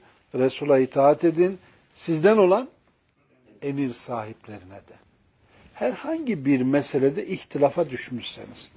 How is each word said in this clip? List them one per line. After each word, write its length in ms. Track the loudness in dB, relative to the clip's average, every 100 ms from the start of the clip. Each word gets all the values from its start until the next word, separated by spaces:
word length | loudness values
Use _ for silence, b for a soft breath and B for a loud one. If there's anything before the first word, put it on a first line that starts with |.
| b b _ -2
Resul'a 440 | 0 0 2 2
itaat 440 | 4 4 4 4
edin, 340 | 2 2 0 -2 b b b
sizden 440 | -14 -4 2 4 6
olan 320 | 6 4 0 _ _ _ _ _ _ _ _ _
emir 320 | -8 -4 -4
sahiplerine 840 | -6 -10 -10 -10 -14 -18 -18 -18 -20
de. 180 | -20 -20 _ _ _ _ b b b
Herhangi 720 | -6 -6 -4 -6 -6 -4 -2 2
bir 160 | 2
meselede 680 | 2 0 0 0 0 0 -6
ihtilafa 640 | -10 -8 0 0 0 -4
düşmüşseniz, 800 | -6 -10 -12 -12 -16 -18 -20 -14